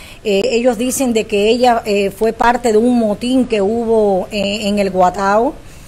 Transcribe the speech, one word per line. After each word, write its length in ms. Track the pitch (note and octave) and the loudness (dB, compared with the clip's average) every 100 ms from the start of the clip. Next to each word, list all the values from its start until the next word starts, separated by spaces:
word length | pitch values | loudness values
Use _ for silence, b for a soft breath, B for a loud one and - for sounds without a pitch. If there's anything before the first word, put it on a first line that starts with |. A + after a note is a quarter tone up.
| B B | B B
eh, 180 | A3 G3 G3 | -2 0 0
ellos 260 | A3 B3 G#3+ | 0 0 0
dicen 360 | B3+ A#3+ C4 | -2 -2 -2
de 120 | A3 - | -2 -2
que 240 | G3+ G#3 | 0 2
ella, 320 | A#3+ B3 A#3 A3 | 2 2 2 0
eh, 240 | G3+ G3 | -2 -2
fue 240 | G3 A3 | -2 -2
parte 380 | A3+ A#3 A#3+ - | 0 0 0 2
de 60 | G#3+ | 2
un 200 | A#3+ A#3+ | 2 2
motín 480 | A3 G3+ B3 C4 A#3+ | 0 -2 0 0 0
que 160 | A3 | 0
hubo, 640 | G3 A#3 A3+ A3+ G#3 F#3+ - | 0 -2 0 2 2 0 -2
eh, 360 | G#3 G3 G#3 G#3 | -6 -4 -4 -2
en 120 | G#3 | 0
el 100 | G3 | 0
Guatao, 640 | F#3 F3+ G3 G3 G#3 B3+ - B B | 2 2 2 0 2 0 -4 B B